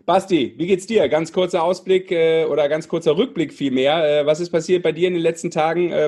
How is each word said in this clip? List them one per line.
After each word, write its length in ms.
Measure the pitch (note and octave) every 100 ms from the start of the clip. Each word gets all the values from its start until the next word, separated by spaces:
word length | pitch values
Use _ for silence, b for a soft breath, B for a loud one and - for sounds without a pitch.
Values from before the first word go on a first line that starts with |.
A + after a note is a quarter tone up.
| -
Basti, 480 | F#3+ F#3+ E3 G#2+ -
wie 100 | E3+
geht's 180 | F#3+ -
dir? 240 | G#3+ C#3+
Ganz 240 | D3+ D#3+
kurzer 300 | F#3 F3+ F#3
Ausblick, 480 | E3+ F#3 F#3 F#3 F#3
äh, 340 | E3+ D#3+ D#3+ D#3
oder 240 | D3 C#3+
ganz 180 | D#3+ -
kurzer 300 | E3 D#3+ D#3
Rückblick 340 | C4 - C#3+
vielmehr. 680 | - C#3 B2+ C#3 E3 D3+ D3
Äh, 40 | D3
was 120 | D#3
ist 120 | E3+
passiert 320 | E3+ E3+ F3+
bei 80 | E3+
dir 160 | D#3 F#3
in 80 | F3
den 80 |
letzten 260 | E3 E3 E3
Tagen, 420 | E3 D#3+ E3+ F3
äh, 160 | D3+